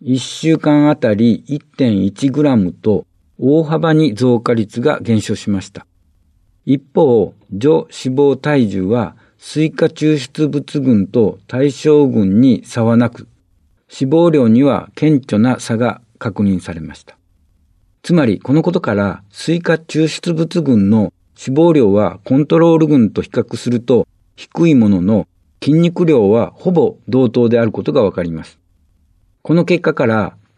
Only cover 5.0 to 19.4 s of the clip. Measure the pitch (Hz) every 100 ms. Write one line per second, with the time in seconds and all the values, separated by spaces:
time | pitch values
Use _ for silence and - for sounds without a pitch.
5 | 110 110 - 104 - 98 - 90 - _
6 | _ _ _ _ _ _ - 139 - -
7 | 151 120 92 - _ 95 135 160 160 -
8 | 131 131 143 131 151 143 110 98 92 120
9 | 92 - _ _ - 151 156 - 160 160
10 | 151 151 127 - 151 143 135 151 131 110
11 | 95 123 101 - - 123 143 135 151 147
12 | 139 117 95 101 131 110 - - 113 117
13 | 117 - - _ _ _ _ _ _ -
14 | 135 160 170 156 117 113 143 104 - -
15 | 151 147 123 107 123 120 - 110 120 -
16 | _ _ 113 92 101 92 90 82 76 73
17 | - _ _ _ _ _ _ _ _ _
18 | - 170 131 95 - 143 160 175 - 101
19 | 101 85 - -